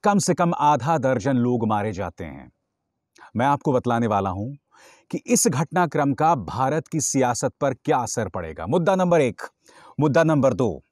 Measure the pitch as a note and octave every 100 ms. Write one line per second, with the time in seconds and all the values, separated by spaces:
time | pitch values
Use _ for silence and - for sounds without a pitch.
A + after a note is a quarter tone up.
0 | G#3 G3+ F3+ D#3+ E3+ F3 D3 D3 C3+ E3
1 | C3+ B2 C#3 B2+ A#2+ B2 A2 G#2+ G#2 F#2+
2 | F2+ - D#2+ C#2+ B1 _ _ _ _ _
3 | _ _ - G#2+ C3 C#3+ D#3 B2+ A#2+ A#2
4 | A#2 G2+ G2 F#2 A#2 C#3+ _ _ - -
5 | _ - - A#3+ A#3 C3+ E3 F#3 E3+ D#3
6 | C#3+ C3 D#3 E3+ E2+ A#2+ C3+ D#3 - D#3+
7 | - C3+ B2 A#2+ - _ C#3 C3 - C#3+
8 | A#2+ - G#2 F#2+ E2 D#2+ F2 E3 E3 F#3+
9 | F3+ E3+ B2+ - - _ _ - - -
10 | D3+ D3 D#3+ D3+ C3 B2 A#2+ C#2+ _